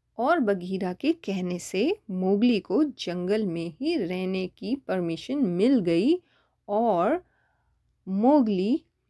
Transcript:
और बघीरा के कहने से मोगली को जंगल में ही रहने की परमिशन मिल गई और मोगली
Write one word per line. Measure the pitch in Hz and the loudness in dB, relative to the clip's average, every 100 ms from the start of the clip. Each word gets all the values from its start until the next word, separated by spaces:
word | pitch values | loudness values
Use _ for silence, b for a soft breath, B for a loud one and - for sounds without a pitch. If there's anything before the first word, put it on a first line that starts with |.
| _ - | _ -4
और | 254 339 | 0 2
बघीरा | 214 196 180 190 185 | 2 -2 -4 -4 -4
के | 180 277 | -2 -2
कहने | 330 - 190 180 180 | -2 -4 -4 -4 -6
से | - 185 277 427 - | -4 -2 0 -2 -6
मोगली | 185 185 202 247 220 | -2 0 4 4 2
को | - 208 | 0 0
जंगल | 302 - 180 180 180 220 202 | 0 -2 -8 -4 -2 -2 -2
में | 165 170 156 | -4 -6 -6
ही | 294 339 | -4 -2
रहने | 175 185 185 190 185 | -2 -4 -2 -4 -6
की | - 196 269 | -8 -6 -6
परमिशन | - 185 170 165 - 285 214 | -4 -4 -2 -6 -6 -2 0
मिल | 175 233 262 | 2 2 4
गई | 175 170 240 359 - _ _ _ - | 2 2 2 0 -2 _ _ _ -4
और | 208 233 175 196 339 - _ _ _ _ _ _ _ - | 0 2 2 2 0 -4 _ _ _ _ _ _ _ -6
मोगली | 196 240 302 220 190 196 302 - _ _ | 2 4 4 4 0 0 -2 -4 _ _